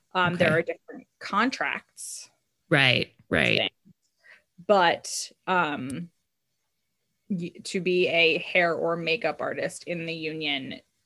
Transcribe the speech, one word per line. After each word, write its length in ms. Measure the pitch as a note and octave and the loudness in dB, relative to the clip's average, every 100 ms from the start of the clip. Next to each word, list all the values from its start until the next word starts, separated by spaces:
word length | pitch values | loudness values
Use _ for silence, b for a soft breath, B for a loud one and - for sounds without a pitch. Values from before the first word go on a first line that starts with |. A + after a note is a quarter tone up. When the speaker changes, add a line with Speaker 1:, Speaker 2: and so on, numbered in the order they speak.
| _ | _
Speaker 1:
Um, 240 | F#3 F3+ F3 | 0 0 2
there 120 | E3+ | 2
Speaker 2:
Okay. 100 | D#3 | 2
Speaker 1:
are 40 | |
different 440 | E3 E3 - - - _ | -2 -8 -12 -20 -20 _
contracts. 1080 | - G3 A#3+ - A#3+ G#3 - - - - - _ _ _ _ | -4 0 0 0 -4 -4 -10 -18 -14 -14 -16 _ _ _ _
Speaker 2:
Right, 460 | D3 C3+ A#2+ - _ _ | 4 4 4 -2 _ _
right. 260 | E2 C#2 - | 0 2 2
Speaker 1:
Things. 340 | G2 - _ _ _ _ b b b _ F3 | 0 -6 _ _ _ _ b b b _ 2
But, 680 | G3+ E3+ - - - - _ - | 6 6 2 -4 -8 -10 _ -2
um, 640 | F#3 D#3 C#3+ C3 E3 E3+ _ _ _ _ _ _ _ _ _ _ _ _ | 0 0 -2 -6 -8 -10 _ _ _ _ _ _ _ _ _ _ _ _
y-, 220 | F#3 F3 - | -6 -6 -12
to 160 | - G3 | -8 -4
be 280 | F3 F3+ F3 | 0 2 2
a 280 | E3 E3 D#3+ | 4 4 2
hair 380 | - F#3 E3+ | 0 2 2
or 220 | D3+ E3 E3+ | 2 -2 -2
makeup 440 | E3 D#3+ D#3+ D3 | -2 -2 -2 -4
artist 440 | C#3+ C#3 C3+ - | -6 -4 -6 -8
in 200 | - E3+ | -10 -8
the 80 | E3 | -6
union 680 | E3 D#3 D#3 D3+ C#3 C3 E2 _ _ | -8 -8 -6 -4 -4 -6 -14 _ _